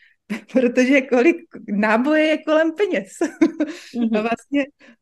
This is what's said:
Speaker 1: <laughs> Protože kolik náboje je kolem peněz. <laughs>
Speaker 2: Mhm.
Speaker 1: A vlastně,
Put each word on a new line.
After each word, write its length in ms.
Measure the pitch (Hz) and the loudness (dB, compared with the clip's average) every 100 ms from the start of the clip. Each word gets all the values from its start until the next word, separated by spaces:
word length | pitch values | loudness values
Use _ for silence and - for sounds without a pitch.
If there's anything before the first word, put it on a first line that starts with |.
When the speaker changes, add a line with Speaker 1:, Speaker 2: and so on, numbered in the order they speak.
| _ _ _ | _ _ _
Speaker 1:
<laughs> 260 | 214 - | -12 -2
Protože 480 | 254 240 247 254 277 | 0 2 2 2 2
kolik 360 | 262 247 311 - - - - | 2 2 2 0 -10 -18 -6
náboje 520 | 202 214 226 262 311 | -2 0 0 2 2
je 200 | 311 302 | 2 -2
kolem 280 | 311 311 320 320 | 0 0 0 -2
peněz. 320 | 403 254 196 | -2 -2 -6
<laughs> 60 | - 330 - - - 294 339 - 240 | -6 -6 0 -2 0 -8 -8 -12 -6
Speaker 2:
Mhm. 200 | 233 214 | -2 -2
Speaker 1:
A 40 | |
vlastně, 440 | 226 233 _ 285 277 _ - _ | -2 -6 _ -4 -4 _ -20 _